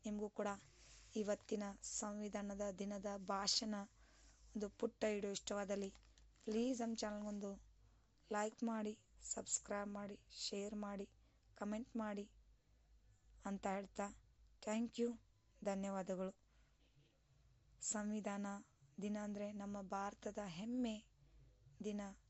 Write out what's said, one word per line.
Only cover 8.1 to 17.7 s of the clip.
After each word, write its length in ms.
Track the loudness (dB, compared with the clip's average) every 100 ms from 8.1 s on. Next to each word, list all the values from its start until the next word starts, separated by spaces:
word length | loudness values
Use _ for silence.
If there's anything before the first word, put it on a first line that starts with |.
| -20 0
ಲೈಕ್ 320 | 2 2 2
ಮಾಡಿ, 360 | 2 2 0 -4 -12 -14
ಸಬ್ಸ್ಕ್ರೈಬ್ 680 | -4 -4 0 -2 0 -2 0
ಮಾಡಿ, 300 | -2 -4 -8 -12
ಶೇರ್ 440 | -4 -2 0 -2 -2
ಮಾಡಿ, 340 | -2 -4 -6 -12 -20 -20 -20 -6
ಕಾಮೆಂಟ್ 400 | -2 0 -2 -2
ಮಾಡಿ 340 | 0 -2 -4 -12 -20 -20 _ -20 -20 -20 -20 -20 -20 -8 -4
ಅಂತ 220 | 0 2
ಹೇಳ್ತಾ 400 | 0 -2 -4 -4 -4 -20 -20 -20 -6
thank 300 | 0 2 2 2
you, 180 | 2 2 -10 -20 _ -2
ಧನ್ಯವಾದಗಳು. 680 | 0 2 2 0 0 0 0 -4 -20 -20 -20 _ -20 -20 -20 _ _ -20 -20 -20 -20